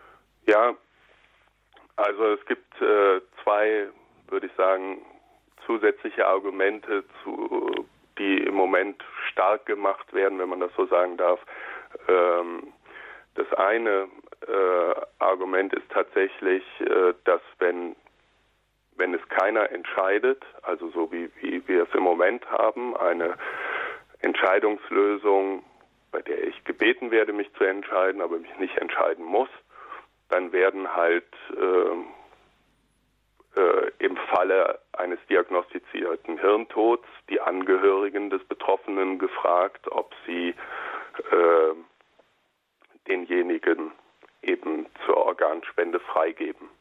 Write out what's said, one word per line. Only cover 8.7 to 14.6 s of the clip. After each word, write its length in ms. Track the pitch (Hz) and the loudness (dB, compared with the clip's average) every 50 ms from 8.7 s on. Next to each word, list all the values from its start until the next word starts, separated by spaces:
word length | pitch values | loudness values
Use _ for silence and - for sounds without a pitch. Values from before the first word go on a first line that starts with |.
| 95 90 98 101 98 - - - - - - - | 2 2 2 0 -4 -10 -14 -16 -12 -10 -10 -6
stark 340 | - - 92 95 107 107 - | -2 0 2 2 2 0 -2
gemacht 460 | - 107 101 101 98 95 - - - | -4 -4 -2 -2 -2 -2 -4 -6 -6
werden, 260 | - 95 98 98 98 92 | -2 0 0 0 0 -2
wenn 100 | 92 92 | -4 -4
man 100 | 90 90 | -4 -4
das 120 | 90 87 - | -4 -4 -2
so 100 | - 95 87 | -2 0 2
sagen 280 | 90 87 90 90 87 | 2 2 2 2 0
darf. 240 | 90 90 87 90 - - - - - - - - - - - - - - - | 0 2 2 2 0 -2 -8 -18 -16 -14 -14 -14 -16 -16 -16 -18 -6 0 2
Ähm, 640 | 92 90 87 87 87 87 87 87 87 85 - 101 - _ _ - - - - - - - - _ - | 4 4 4 4 2 2 -2 -4 -8 -12 -12 -16 -20 _ _ -20 -20 -20 -20 -20 -20 -20 -20 _ -6
das 160 | - - - - | -6 -4 -2 0
eine, 560 | - 95 98 110 117 117 110 101 95 98 98 - - - - - - - | 2 2 2 2 2 0 0 0 0 -2 -4 -10 -18 -20 -20 -20 -16 -8
äh, 500 | - 104 98 | -4 0 2